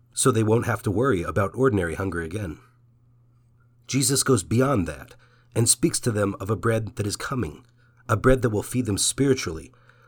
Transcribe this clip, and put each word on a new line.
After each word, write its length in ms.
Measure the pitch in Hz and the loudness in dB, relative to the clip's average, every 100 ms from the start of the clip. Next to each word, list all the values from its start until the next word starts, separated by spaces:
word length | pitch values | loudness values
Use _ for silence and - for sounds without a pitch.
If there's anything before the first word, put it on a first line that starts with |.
| _ | _
so 180 | - 135 | 0 2
they 120 | 113 | 4
won't 220 | 107 117 113 | 4 2 0
have 180 | 107 | -4
to 80 | 113 | -2
worry 320 | 95 135 95 | 0 2 2
about 320 | 80 101 98 113 | 0 -2 -2 0
ordinary 400 | 135 101 85 78 | 0 2 -2 -2
hunger 260 | 98 85 | -4 -4
again. 380 | 82 98 95 76 - _ _ _ _ _ _ _ _ _ _ _ - | -6 -6 -8 -10 -18 _ _ _ _ _ _ _ _ _ _ _ -4
Jesus 360 | 131 135 139 | 0 2 2
goes 200 | - 123 | 2 2
beyond 440 | - 113 131 123 78 | 2 0 2 2 -2
that 280 | 71 - - _ _ _ 110 | -6 -14 -20 _ _ _ -2
and 120 | 120 | 2
speaks 320 | - 165 - | 2 0 0
to 120 | - | -2
them 240 | 104 98 92 | 0 -2 -2
of 100 | 98 | -4
a 60 | 104 | -2
bread 400 | 113 113 107 - | 0 -2 -4 -6
that 100 | 101 | -6
is 100 | - | -6
coming, 500 | - 131 85 - - _ _ _ - | -6 -4 -6 -8 -20 _ _ _ -4
a 80 | 110 | 2
bread 240 | 127 131 | 4 4
that 80 | 113 | 4
will 140 | 104 | -2
feed 220 | - 123 107 | -2 -4 -2
them 120 | 98 | 0
spiritually, 760 | - - 139 131 - 80 69 _ _ _ | -2 0 2 2 0 -8 -12 _ _ _